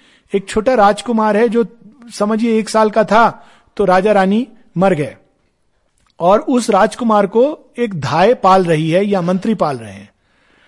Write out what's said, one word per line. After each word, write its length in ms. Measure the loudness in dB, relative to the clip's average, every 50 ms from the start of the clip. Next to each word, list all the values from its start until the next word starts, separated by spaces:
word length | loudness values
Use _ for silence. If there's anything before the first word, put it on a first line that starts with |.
| _ _ _ _ _ _ -6
एक 140 | -6 -6 -4
छोटा 240 | -4 -2 0 0 2
राजकुमार 640 | 4 4 2 2 0 -2 -4 -2 0 0 0 0 0
है 120 | 0 0
जो, 280 | 0 -2 -2 -4 -6 _ -20 -20 -20 _ -20 -14 -8
समझिए, 460 | -6 -4 -2 -2 -2 -2 0 0 0
एक 100 | -2 0
साल 200 | 0 0 0 2
का 140 | 2 0 0
था 440 | 2 2 2 2 2 0 -4 -16 -20 _ _ _ _ _ -2
तो 80 | 0
राजा 260 | 2 2 2 2 2
रानी 360 | 2 2 2 2 0 -2 -2 -4 -10 -20 _ _ -4 0
मर 160 | 0 0 0
गए, 240 | 0 -2 -6 -10 -14 _ _ _ _ _ _ _ _ _ _ _ _ _ _ _ _ _ _ _ -4
और 200 | 0 2 2 2
उस 300 | 2 0 -2 -2 0 0
राजकुमार 580 | 2 2 2 0 -2 -2 -2 0 2 2 2 0
को 460 | 2 0 0 0 0 -6 _ _ _ -6
एक 220 | -6 -6 -6 -6
धाय 340 | -6 -2 0 0 2 2 2
पाल 320 | 2 2 2 2 2 2
रही 260 | 2 0 -2 0 0
है 140 | 0 0 0
या 160 | 0 -2 -2
मंत्री 320 | -2 -2 -4 -2 -2 -2 -2
पाल 240 | -2 -2 -4 -4 -6
रहे 160 | -12 -14 -18
हैं। 200 | -20 -20 -20 _ _ _ _ _ _ _ _ _ _ _